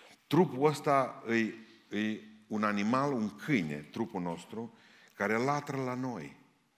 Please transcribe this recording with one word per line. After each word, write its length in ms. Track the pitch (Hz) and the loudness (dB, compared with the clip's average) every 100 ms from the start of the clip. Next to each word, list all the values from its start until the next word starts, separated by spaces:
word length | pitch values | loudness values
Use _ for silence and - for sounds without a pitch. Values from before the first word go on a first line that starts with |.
| - - - | -20 -18 2
Trupul 380 | 151 147 127 151 | 4 4 4 2
ăsta 560 | 143 151 139 123 - 110 | 2 4 4 2 -2 0
e, 260 | 113 107 - - - _ 104 | 2 2 -4 -16 -20 _ -4
e 220 | 107 107 - - - | -2 -4 -10 -20 -6
un 160 | 107 | 0
animal, 500 | 107 101 107 131 143 | 2 2 2 2 2
un 220 | 123 107 - | 0 -2 -4
câine, 400 | - 127 78 73 | 0 0 0 -6
trupul 460 | - - 113 95 | -8 -6 -6 -4
nostru, 560 | 87 82 - 107 117 - - - - | -6 -6 -10 -12 -12 -16 -20 -20 -14
care 240 | - 101 113 | -4 0 2
latră 460 | 135 143 - 135 | 0 -2 -4 -4
la 100 | 127 | -4
noi. 440 | 123 131 104 71 - _ _ _ | -4 -6 -6 -10 -16 _ _ _